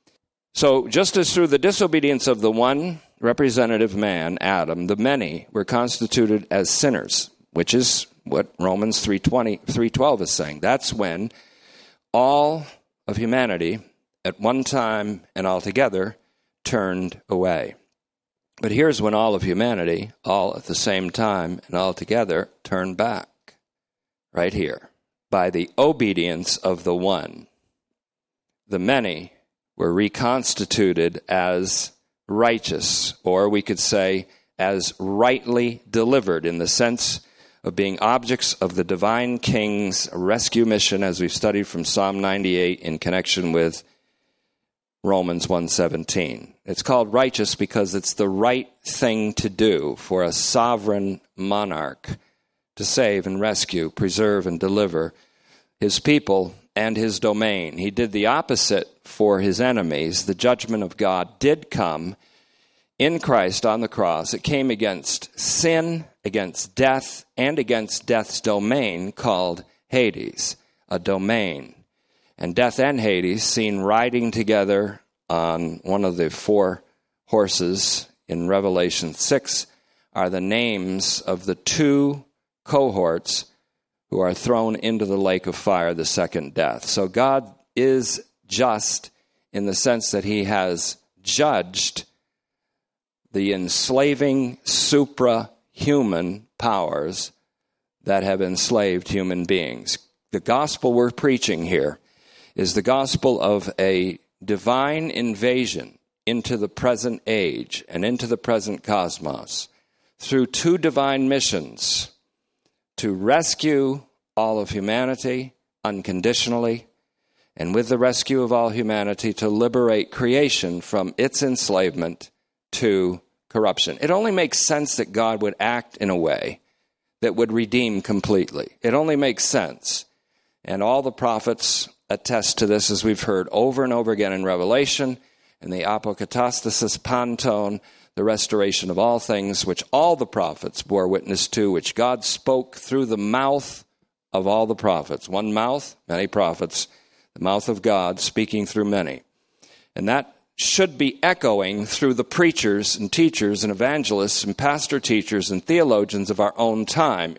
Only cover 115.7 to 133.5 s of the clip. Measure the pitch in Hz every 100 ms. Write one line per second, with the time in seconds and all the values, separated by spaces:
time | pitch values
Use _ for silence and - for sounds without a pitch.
115.7 | _ 107 98 92 92 110 120 120 120 117
116.7 | 117 - _ _ _ _ _ _ - 82
117.7 | 104 117 127 127 123 - 135 120 120 117
118.7 | 110 110 107 104 101 110 101 110 104 120
119.7 | 120 120 107 - - 123 131 143 - 90
120.7 | 87 - 104 92 - 131 - 139 127 -
121.7 | 95 95 78 82 82 - _ _ _ _
122.7 | - 117 98 92 87 - _ _ 113 107
123.7 | - - - 147 185 226 185 156 - -
124.7 | 151 147 - 104 101 113 107 104 95 107
125.7 | 120 - - 101 90 80 62 50 - _
126.7 | _ _ _ _ _ 117 95 117 113 110
127.7 | 120 117 101 - 104 - 98 85 71 -
128.7 | _ 117 131 156 147 139 113 - 135 85
129.7 | - - - - _ _ _ _ _ -
130.7 | 95 104 131 135 113 123 110 120 113 -
131.7 | - - _ _ 101 - 117 101 - 107
132.7 | 104 101 101 110 104 - 98 90